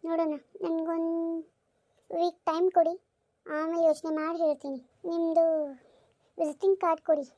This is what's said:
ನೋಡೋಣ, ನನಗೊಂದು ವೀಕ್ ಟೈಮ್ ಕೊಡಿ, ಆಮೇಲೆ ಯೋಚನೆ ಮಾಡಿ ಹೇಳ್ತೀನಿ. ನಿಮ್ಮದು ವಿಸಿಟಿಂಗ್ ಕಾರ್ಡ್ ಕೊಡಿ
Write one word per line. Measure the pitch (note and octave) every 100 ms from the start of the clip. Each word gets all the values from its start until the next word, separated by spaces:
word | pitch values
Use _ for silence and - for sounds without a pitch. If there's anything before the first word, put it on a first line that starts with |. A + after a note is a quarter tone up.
ನೋಡೋಣ, | E4 E4 D#4+ D4+ - -
ನನಗೊಂದು | E4+ E4 D#4+ E4 E4 E4 E4 E4 D#4+ _ _ _ _ _ _
ವೀಕ್ | - F4 E4+ -
ಟೈಮ್ | D#4+ F#4
ಕೊಡಿ, | F#4 E4 F4 _ _ _ _ -
ಆಮೇಲೆ | D4+ D#4+ E4
ಯೋಚನೆ | E4 D#4 D#4+
ಮಾಡಿ | D#4 D#4 E4+
ಹೇಳ್ತೀನಿ. | D#4+ D4 C#4+ C4+ B3+ _ F4
ನಿಮ್ಮದು | E4+ E4 E4 E4 D#4+ D4 C4+ _ _ _ _ _ -
ವಿಸಿಟಿಂಗ್ | D#4 D4+ G4 F#4+
ಕಾರ್ಡ್ | F#4 D#4+
ಕೊಡಿ | - D4+ C4+